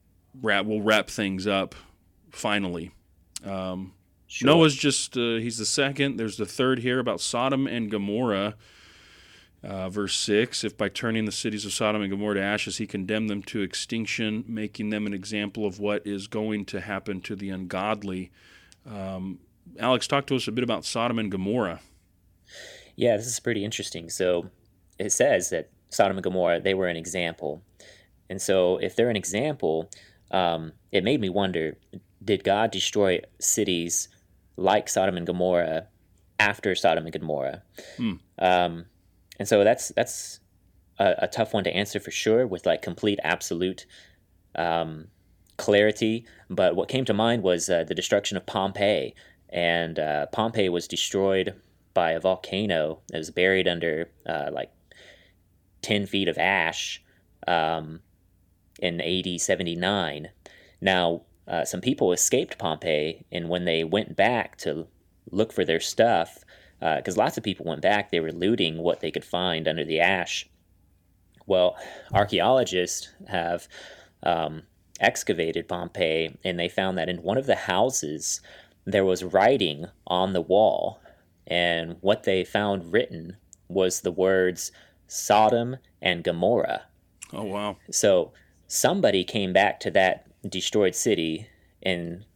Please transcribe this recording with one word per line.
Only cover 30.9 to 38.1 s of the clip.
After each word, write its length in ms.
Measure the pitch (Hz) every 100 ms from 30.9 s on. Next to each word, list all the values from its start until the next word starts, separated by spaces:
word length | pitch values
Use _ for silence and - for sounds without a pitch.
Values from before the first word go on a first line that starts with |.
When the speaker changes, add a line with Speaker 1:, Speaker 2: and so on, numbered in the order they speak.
Speaker 2:
it 100 | 101
made 180 | 95 139
me 80 | 98
wonder, 480 | 92 95 87 80 - _ 98 - _
did 200 | 98 98
God 260 | - 101 110
destroy 520 | 95 - 107 98 87 - -
cities 680 | - - 101 87 85 - - _ _ _ _ -
like 320 | 92 104 -
Sodom 280 | - 95 90
and 100 | 85
Gomorrah 600 | 90 90 87 80 80 - _ _ _ _ -
after 360 | 104 101 101
Sodom 300 | 92 87 82
and 80 | 80
Gomorrah? 500 | 80 80 73 67 90 - - - -
Speaker 1:
Hmm. 180 | 117